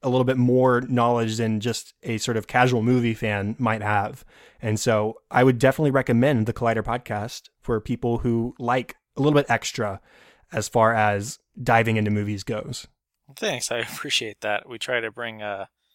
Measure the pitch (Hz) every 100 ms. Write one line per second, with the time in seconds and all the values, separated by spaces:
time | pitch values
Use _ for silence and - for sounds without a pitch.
0 | 131 127 123 131 123 127 127 123 127 123
1 | 120 120 113 110 113 107 117 - - _
2 | 123 110 - 113 - 127 127 120 117 127
3 | 117 110 110 101 98 113 113 110 104 104
4 | 107 131 - - - _ 110 107 123 107
5 | 107 - _ 127 131 120 135 - 147 131
6 | 127 117 139 120 107 - 117 110 110 123
7 | - 104 110 - - _ - 110 - 117
8 | 120 117 120 117 120 - 120 127 123 -
9 | _ - 147 147 139 113 - - 104 95
10 | _ _ - _ _ - - 120 110 113
11 | 107 101 110 - _ - 123 117 113 110
12 | 104 104 104 101 - 107 - 127 - _
13 | _ _ _ 135 214 127 - 117 113 -
14 | 147 - 113 - 107 104 - 113 - 120
15 | 113 120 117 110 104 98 95 _ _